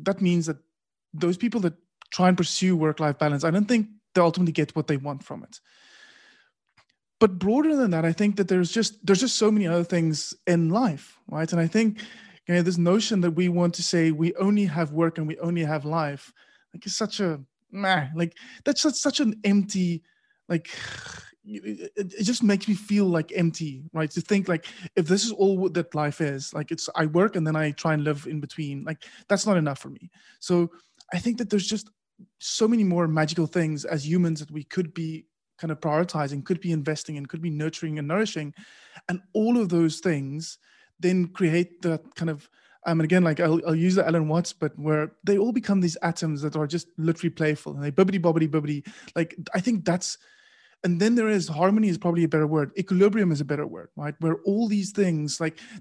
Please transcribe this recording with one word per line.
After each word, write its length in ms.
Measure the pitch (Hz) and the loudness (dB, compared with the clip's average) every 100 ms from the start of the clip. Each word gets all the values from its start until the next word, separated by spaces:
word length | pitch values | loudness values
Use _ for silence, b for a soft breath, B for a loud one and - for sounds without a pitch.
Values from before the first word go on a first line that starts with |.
that 200 | 170 190 | -4 0
means 260 | 185 175 160 | 2 2 0
that 100 | 151 _ _ _ _ _ | -6 _ _ _ _ _
those 240 | 151 170 180 | -4 -2 0
people 240 | 240 233 | -2 0
that 140 | 180 - _ _ - | -2 -4 _ _ -12
try 200 | - 180 | 2 4
and 80 | 180 | 4
pursue 380 | 165 - 185 175 | 2 0 2 2
work-life 440 | 156 151 151 139 | 2 0 -2 0
balance, 240 | 151 143 | 0 2
I 80 | 160 | 0
don't 160 | 180 208 | 0 2
think 220 | 240 214 - _ 180 | 0 0 -8 _ 2
they 60 | |
ultimately 320 | 170 175 175 | 2 4 0
get 220 | 160 151 160 | 2 0 -2
what 120 | 147 | -2
they 100 | 143 | -2
want 260 | 143 139 | -4 -10
from 200 | - 127 | -12 -14
it. 160 | - - b b b b b b b b b _ _ _ _ _ _ _ | -14 -20 b b b b b b b b b _ _ _ _ _ _ _
But 200 | 214 185 | 4 4
broader 360 | 185 247 311 294 | 2 2 4 2
than 160 | 233 | 2
that, 140 | 165 165 | 2 0
I 60 | |
think 240 | 165 208 196 | 2 0 0
that 120 | 185 | 0
there's 240 | 185 170 | 2 2
just, 340 | 226 214 - 170 | 0 -2 -2 2
there's 160 | 196 | 2
just 160 | 254 - | 2 2
so 120 | 220 | 2
many 160 | 214 175 | 2 2
other 180 | 175 | 0
things 500 | 170 175 160 151 - - - | 0 2 2 0 -6 -6 0
in 240 | 170 160 | 2 2
life, 480 | 202 247 139 - _ - | 2 0 -2 -10 _ -10
right? 220 | 151 160 | -6 -2
And 100 | 175 | 0
I 60 | 165 | 2
think, 320 | 214 226 214 B B B B - | 2 2 0 B B B B 0
you 80 | 175 | 2
know, 60 | |
this 160 | 175 175 | 2 2
notion 440 | 170 202 - 208 | 4 2 2 0
that 100 | 175 | 0
we 160 | 160 180 | 2 2
want 260 | 175 175 170 | 2 2 0
to 80 | |
say 280 | 170 175 160 | -2 2 2
we 240 | 156 165 - | 2 0 0
only 300 | 190 208 196 | 2 2 2
have 260 | 151 156 | 0 -2
work 260 | 151 165 165 | 0 0 0
and 100 | 156 | -6
we 100 | 160 | -4
only 240 | 170 175 | -4 -2
have 220 | 156 156 147 | 0 -2 -2
life, 480 | 165 147 143 - _ b b b | -2 -2 -6 -14 _ b b b
like, 120 | - 196 | -16 -10
it's 120 | - | -6
such 220 | 214 - | -6 -2
a, 180 | 185 151 135 _ _ | -4 -4 -10 _ _
meh, 380 | 196 196 180 135 | -6 0 0 0
like, 240 | 160 170 - B B - | -2 -4 -4 B B -2
that's 160 | - | 0
such, 140 | 311 - | 0 0
such 240 | 285 - | -2 0
an 200 | 233 214 208 | 0 0 2
empty, 580 | 202 196 190 180 165 - _ _ _ _ | 2 2 0 0 -2 -6 _ _ _ _
like, 200 | 175 165 - B B B | -4 -4 -12 B B B
<sighs> 360 | B B _ 208 | B B _ -14
it, 460 | 208 202 214 - - | -12 -10 -10 -10 -8
it, 180 | 190 | -8
it 100 | - | -4
just 200 | 202 247 | -2 2
makes 240 | 214 196 220 | 2 2 0
me 60 | |
feel, 320 | 190 - 208 190 | -2 0 2 4
like, 260 | 170 156 | 2 -2
empty, 500 | - 170 156 156 131 156 | 0 0 0 -8 -8 -10
right? 180 | 160 156 | -6 -4
To 80 | 175 | -4
think, 280 | - 202 190 | 0 0 2
like, 160 | 165 B B 175 - | -2 B B -4 -2
if 100 | 156 | 2
this 160 | 196 | 2
is 80 | 226 | 0
all 380 | 208 196 190 190 | 2 2 2 0
that 260 | 175 170 151 | -2 -4 -2
life 240 | 147 - | -2 -2
is, 340 | 151 135 135 | -4 -4 -8
like, 180 | 151 143 | -8 -8
it's, 180 | 160 - | -8 -6
I 120 | - 156 | -2 0
work 320 | 165 208 190 | 4 2 2
and 100 | 156 | 0
then 80 | 156 | 0
I 160 | 151 | -2
try 220 | 143 165 | -2 0
and 100 | 156 | 0
live 240 | 147 147 - | 0 -4 -6
in 140 | 151 | -8
between, 420 | 143 - 147 139 | -8 -8 -8 -8
like, 220 | 139 160 B B - | -10 -12 B B -2
that's 160 | 196 214 | -2 2
not 100 | 185 | 2
enough 240 | 151 135 | 2 -2
for 100 | 135 | -10
me. 220 | 139 175 b b b | -16 -20 b b b
So 320 | - 175 170 b b b - | 0 2 2 b b b -8
I 60 | 175 | -4
think 180 | 226 240 | -2 -2
that 120 | 214 | -2
there's 180 | 208 180 | -2 0
just 220 | 214 - _ _ _ - _ | -4 -8 _ _ _ -20 _
so 280 | - - 220 | -8 0 2
many 160 | 233 | 4
more 240 | 196 175 165 | 2 2 2
magical 400 | 156 156 165 160 | 2 0 0 0
things 380 | 180 156 151 - | 0 -2 -2 -4
as 220 | 156 147 | -6 0
humans 320 | 180 175 156 | 0 2 -2
that 120 | 147 | -6
we 120 | 151 | -12
could 300 | 143 - 165 | -8 -6 -4
be 320 | - 160 156 - _ _ _ | -6 -8 -10 -16 _ _ _
kind 120 | 160 | -8
of 80 | 151 | -4
prioritizing, 640 | 160 151 180 156 143 143 | -2 0 0 -2 -4 -6
could 160 | 139 175 | -4 -4
be 120 | 175 | -2
investing 440 | 160 143 151 - 147 | -2 -2 -4 -6 -10
in, 100 | 139 | -10
could 160 | 165 | -8
be 80 | 170 | -6
nurturing 500 | 147 156 160 160 151 | -4 -4 -6 -6 -6
and 80 | 143 | -4
nourishing. 460 | 185 220 160 147 - B B B B - | -2 -2 -4 -10 -12 B B B B -8
And 140 | 180 - | -8 -4
all 240 | 220 220 240 | 0 2 2
of 120 | 196 | 2
those 300 | 170 165 156 | 2 2 0
things 580 | 190 147 135 147 165 - b b b _ | -2 -2 -4 -8 -10 -16 b b b _
then 280 | 180 185 175 | 0 2 0
create 540 | 180 175 170 175 - | 0 2 2 0 -2
that 180 | 175 160 - - | -4 -4 -6 -6
kind 140 | 165 | -4
of, 200 | 147 - b b b - | -6 -10 b b b -2
um, 140 | 165 | 0
and 60 | 156 | 4
again, 180 | 185 | 4
like, 160 | 170 147 | 4 4
I'll, 220 | 170 165 170 | 2 2 2
I'll 100 | 160 | 2
use 200 | 180 185 | 4 4
the 100 | 165 | 4
Alan 220 | 165 156 | 2 2
Watts, 240 | 165 175 | 0 -2
but 260 | - 151 - | -4 -6 -4
where 360 | 151 156 156 - | 0 0 0 -4
they 140 | 180 202 | 0 2
all 160 | 226 | 2
become 260 | 226 214 196 | 0 0 2
these 180 | 175 156 | 2 0
atoms 400 | 170 165 160 147 | -2 -2 -2 -2
that 140 | 151 151 | -4 -2
are 120 | 147 | -2
just 200 | 170 - - | -4 -6 -4
literally 320 | 160 165 170 | -2 0 -2
playful 460 | - 156 151 151 143 | 0 0 -2 -6 -6
and 80 | |
they 80 | 143 | -2
bibbidi 280 | 139 190 190 | 2 4 4
bobbidi 300 | 170 165 160 | 2 2 2
bibbidi. 360 | 156 147 147 - B B - | 0 -2 -6 -8 B B -4
Like, 200 | 165 - - | -4 -6 -6
I 80 | 190 | -2
think 240 | 214 220 170 | 0 0 0
that's, 320 | 180 - - b b b b b b | -2 -2 -10 b b b b b b
and 160 | 175 170 | -2 2
then 160 | 214 240 | 2 4
there 140 | 220 | 2
is, 180 | 208 156 | 0 -2
harmony 400 | 151 185 214 214 | 0 2 4 2
is 100 | 165 | 2
probably 280 | 175 170 160 | 0 2 2
a 20 | |
better 200 | 156 151 | 2 2
word. 240 | 156 143 - | 0 -2 -4
Equilibrium 540 | 180 180 202 220 180 | -2 4 4 4 2
is 80 | 147 | 0
a 60 | 143 | -2
better 200 | 147 147 | -4 -6
word, 240 | 85 - - | -10 -16 -10
right? 200 | 147 147 | -10 -4
Where 200 | 160 160 | -2 0
all 240 | - 202 233 | 0 0 0
these 240 | 208 190 | 0 -2
things, 480 | 208 190 160 147 - | 0 0 0 -2 -4
like, 200 | 160 160 B 214 | -4 -6 B -18